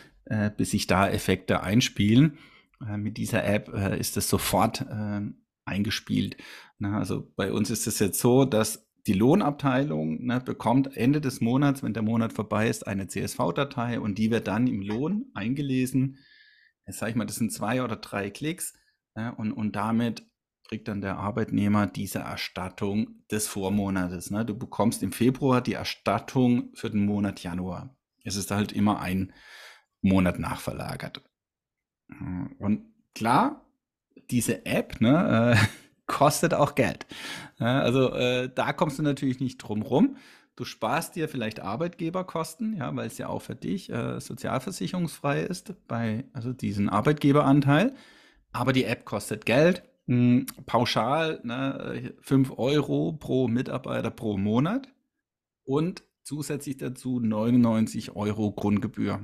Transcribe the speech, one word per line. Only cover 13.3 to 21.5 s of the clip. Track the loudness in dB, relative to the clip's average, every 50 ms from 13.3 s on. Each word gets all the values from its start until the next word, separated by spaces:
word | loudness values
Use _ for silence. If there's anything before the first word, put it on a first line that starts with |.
| -4 -2 -2 0 0 -2 -4 -4 -4 -4 -4 -4 -4 -4
und | -4 -4 -2
die | 0 0 2
wird | 2 0 0
dann | 0 0 2 2 2
im | 0 -2
Lohn | -4 -4 -4 -2 -2 -2 -2 -4 -4 -6 -8
eingelesen. | -6 -4 -4 -4 -2 -2 -2 0 0 0 0 0 0 0 0 -4 -8 _ _ _ -20 _ _ _ _ _ _ _ _ _
Jetzt | -14 -10 -8
sag | -6 -4
ich | -2
mal, | -2 -4
das | -4 -4
sind | -4 -4 -4
zwei | -4 -4 -4 -2 -2 -2
oder | -2 -4 -6
drei | -8 -8 -6 -6 -4 -4 -6
Klicks, | -6 -6 -6 -6 -6 -6 -10 -12 -14 _ _ _ _ _ _ _ -10
ne, | -8 -8 -8 -6
und, | -6 -6 -6
und | -4 -4 -4 -4 -2
damit | -2 -2 0 0 0 0 0 -2 -6 -12 _ _ _ _ _ _ _ _ -12
kriegt | -12 -10 -8
dann | -8 -6 -6
der | -4 -6 -6
Arbeitnehmer | -4 -4 -4 -2 -2 -2 0